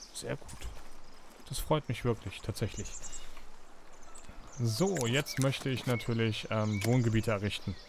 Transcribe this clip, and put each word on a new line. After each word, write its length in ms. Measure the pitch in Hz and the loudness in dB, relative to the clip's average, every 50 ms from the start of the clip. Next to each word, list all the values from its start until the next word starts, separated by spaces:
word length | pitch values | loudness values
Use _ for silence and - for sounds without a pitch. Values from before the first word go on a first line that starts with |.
| - - - | -16 -12 -10
Sehr 220 | - - 120 131 | -8 -4 -4 -4
gut. 320 | - - - - - - - - - - - - - - - - - - - - - - - | -4 -6 -8 -8 -6 -6 -6 -6 -6 -6 -6 -6 -8 -8 -8 -10 -12 -12 -14 -14 -14 -10 -6
Das 100 | 135 - | -4 -2
freut 280 | - - 156 151 - - | 2 2 2 2 2 0
mich 160 | 117 - - | -2 0 2
wirklich, 360 | 123 110 - - 95 - - | 2 2 2 -2 -6 -8 -6
tatsächlich. 460 | - - 107 - - - - 110 - - - - - - - - - - - - - - - - - - - - - - - - - - - - - - - - - - - 135 | -4 -4 -2 -2 -2 -2 -2 -4 -6 -6 -6 -6 -4 -4 -4 -4 -4 -4 -4 -4 -6 -6 -8 -8 -10 -12 -12 -12 -12 -12 -12 -10 -10 -10 -10 -10 -10 -10 -12 -12 -12 -8 -2 0
So, 480 | 120 113 107 123 175 202 190 147 123 | 0 2 4 4 4 4 4 2 2
jetzt 320 | 117 123 143 151 - - - | 4 4 2 2 2 2 2
möchte 320 | 131 135 131 - - 139 | 4 4 2 2 0 0
ich 160 | 131 110 - | 0 0 2
natürlich, 640 | 131 120 110 - - 117 113 113 113 104 - - - | 2 0 2 2 2 2 4 4 2 2 0 -2 0
ähm, 340 | 110 110 107 107 107 101 101 | 2 2 4 2 2 2 4
Wohngebiete 460 | 113 123 127 113 120 110 110 104 117 | 6 6 6 6 6 6 6 4 4
errichten. 440 | 107 98 104 101 - - - 104 95 - - | 2 2 2 0 0 -2 -2 -4 -4 -6 -8